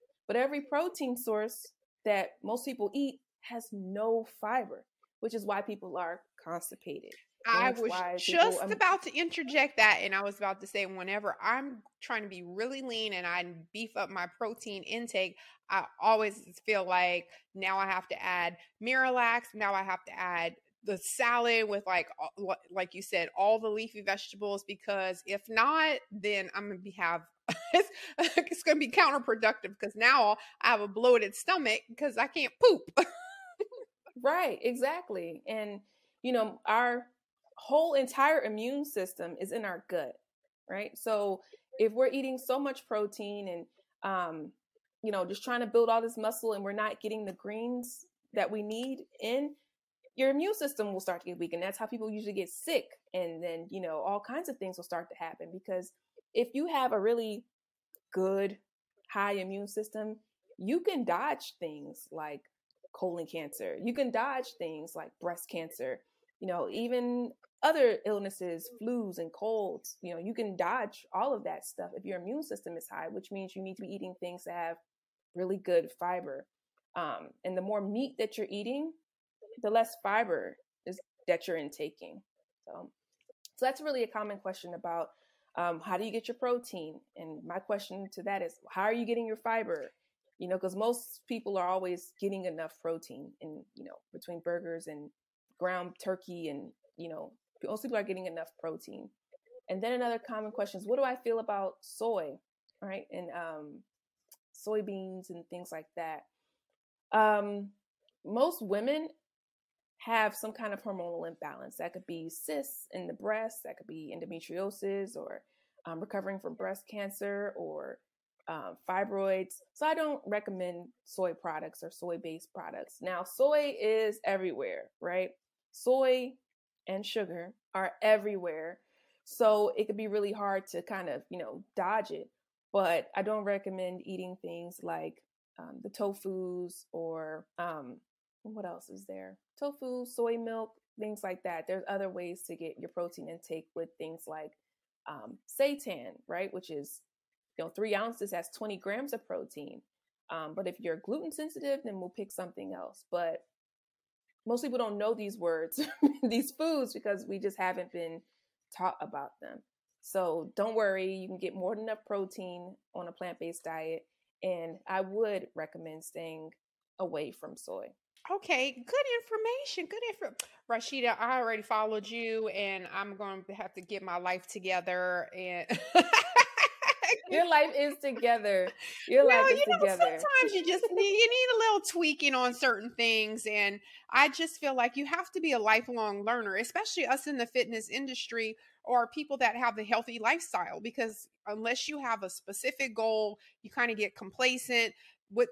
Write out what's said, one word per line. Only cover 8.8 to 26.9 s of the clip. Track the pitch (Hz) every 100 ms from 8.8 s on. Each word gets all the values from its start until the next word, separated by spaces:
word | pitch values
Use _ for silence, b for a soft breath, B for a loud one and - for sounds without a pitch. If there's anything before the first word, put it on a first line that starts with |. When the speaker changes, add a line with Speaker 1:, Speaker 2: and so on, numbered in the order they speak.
| 370 381
Speaker 2:
to | 320 294
interject | 339 - 262 294 269 -
that, | 214 135
and | 196 196
I |
was | 202 202
about | 196 196
to | 190
say, | 202 196
whenever | 190 185 208 202 -
I'm | 214 254 277 233 - -
trying | - 226
to | 208
be | 180
really | 175 185 240 269
lean | 262 226 214
and | 185 175
I | 175 175 170 165
beef | 208 226 214
up | 185
my | 190 175 -
protein | 220 233 220 196
intake, | - 226 233 196 185 - B B -
I | 190 - -
always | 202 220 214 214 - - -
feel | 202 185
like | 180 180 175 175 B B
now | 190 190 196
I | 196
have | 185 -
to | -
add | 185 180 170 175 B -
Miralax, | 233 262 262 247 233 240 233
now | 214 202 196
I |
have | 190 185 -
to | 190
add | 180 175 170 170 _ _
the | 208 185
salad | - - 240 240 233 226 214
with, | 202 196
like, | 180 - -
a-, | 156 -
li-, | 190 - -
like | 190 185 180
you |
said, | - 185 165 -
all | 202 220
the | 220
leafy | 214 226 208
vegetables, | 196 202 - 202 208 202
because | - 202 - 196 190 180 185
if | 202 -
not, | 220 247 320 311 277 -
then | 202 208 202 190 196
I'm | 208
gonna | 185
be, | 196